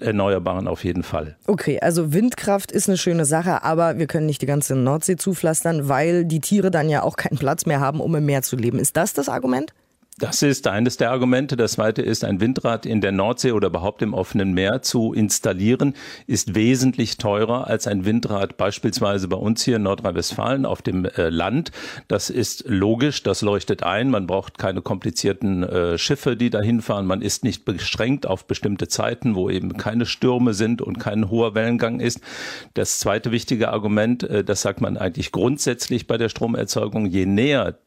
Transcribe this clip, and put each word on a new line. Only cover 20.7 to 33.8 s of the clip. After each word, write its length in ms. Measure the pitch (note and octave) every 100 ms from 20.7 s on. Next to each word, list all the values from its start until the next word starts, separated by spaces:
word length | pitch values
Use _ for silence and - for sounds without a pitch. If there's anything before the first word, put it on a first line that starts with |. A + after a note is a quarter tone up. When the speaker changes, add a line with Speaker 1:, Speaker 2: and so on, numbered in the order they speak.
| F#2+
Speaker 1:
dem, 220 | A#2 F#2
äh, 240 | F2+ - E2
Land. 460 | E2 F#2 C#3 - - - - -
Das 220 | G#2 -
ist 340 | - G#2+ - -
logisch, 580 | G2 G#2 A#2 D3 -
das 180 | G2+ F#2+
leuchtet 420 | G#2 G2+ - G2+
ein. 260 | F2 G2+ C3+
Man 160 | G#2+ F2
braucht 320 | F#2+ - -
keine 240 | G2 F#2
komplizierten, 800 | - G2 G#2+ - G2+ F#2+ G2+ F#2
äh, 340 | F2+ F2+ F2 E2+
Schiffe, 400 | - C#3+ C#3+ A2+
die 120 | A#2+
dahin 300 | A2 G#2 A#2
fahren. 280 | A2+ G#2 F#2+
Man 140 | F#2+
ist 220 | G2+ -
nicht 220 | G#2 - -
beschränkt 600 | F2 - - A#2 C#3 -
auf 220 | F#2+ -
bestimmte 400 | - G#2 G2 G#2
Zeiten, 480 | - A2 A#2+ A#2+ F#2+
wo 140 | F#2+
eben 260 | F#2+ F#2 -
keine 300 | A2 A#2 A2+
Stürme 480 | - C3 B2 B2
sind 280 | G2 A2 A#2
und 160 | - -
kein 320 | A2 G#2+ G#2+
hoher 260 | A2+ A2+ G#2+
Wellengang 440 | A2+ A#2+ A#2 A#2+
ist. 220 | A#2+ - - - - - -
Das 260 | - G2 -
zweite 340 | G#2+ G#2+ A#2
wichtige 340 | A2+ - A#2 A2+
Argument, 560 | A2